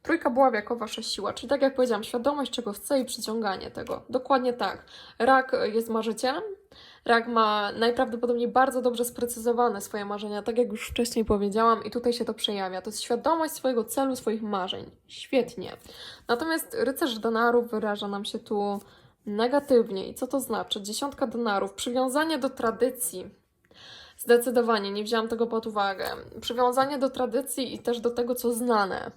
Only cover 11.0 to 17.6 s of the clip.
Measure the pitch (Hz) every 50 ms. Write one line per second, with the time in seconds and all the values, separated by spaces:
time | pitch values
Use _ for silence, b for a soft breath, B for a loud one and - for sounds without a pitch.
11 | 240 233 - 240 220 - 214 202 202 202 190 220 226 233 226 220 - 220 - 240
12 | 240 247 240 240 226 233 226 - - - 208 196 190 185 185 185 - 220 214 -
13 | - - 240 233 240 277 330 330 320 302 - - - 262 254 233 220 - - 277
14 | 269 269 262 247 - 220 214 220 226 208 208 190 180 190 - - - - - _
15 | _ _ - - - - - 247 233 - - - 180 - - - B B B B
16 | B B B B B - 233 240 320 330 320 320 - - - 226 233 262 269 -
17 | 247 254 226 220 - 233 226 220 233 240 233 240